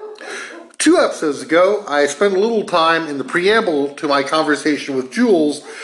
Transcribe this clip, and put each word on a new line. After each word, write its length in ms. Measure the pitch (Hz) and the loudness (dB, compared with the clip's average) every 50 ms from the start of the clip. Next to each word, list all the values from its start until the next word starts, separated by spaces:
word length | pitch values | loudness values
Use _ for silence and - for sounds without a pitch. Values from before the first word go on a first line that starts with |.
| - - - - - - - - - - - - - - - - | -16 -16 -16 -16 -14 -14 -12 -12 -14 -14 -16 -18 -20 -20 -12 -2
Two 200 | - 311 - 180 | 2 4 4 4
episodes 440 | 180 - - - 165 151 139 123 | 4 0 -2 -4 -4 -4 -4 -6
ago, 440 | 127 120 156 170 180 196 208 - - - | -4 0 2 2 4 4 2 0 -2 -2
I 180 | 143 147 147 143 | 0 0 0 0
spent 280 | - - 208 202 190 | 2 0 0 2 2
a 40 | 185 | 2
little 260 | 208 233 233 214 - | 2 2 0 -2 -2
time 420 | - - 170 160 165 165 160 160 151 | 0 0 2 2 2 2 0 -2 -4
in 100 | 143 135 | -6 -6
the 60 | 127 | -6
preamble 720 | 135 - 175 175 196 220 226 214 180 156 143 139 143 - | -4 -2 0 2 2 2 2 2 2 0 0 0 -2 -4
to 120 | - 165 147 | -4 -2 0
my 120 | 139 139 | 0 0
conversation 760 | 139 - 160 156 151 147 147 139 - 156 147 135 - - 135 131 | 0 0 0 0 2 0 0 0 0 0 -2 -2 -2 -4 -4 -4
with 160 | 127 123 - | -6 -4 -2
Jules 520 | 180 247 233 196 165 151 147 139 - - - - - | 2 2 4 4 4 4 2 -2 -4 -8 -16 -16 -14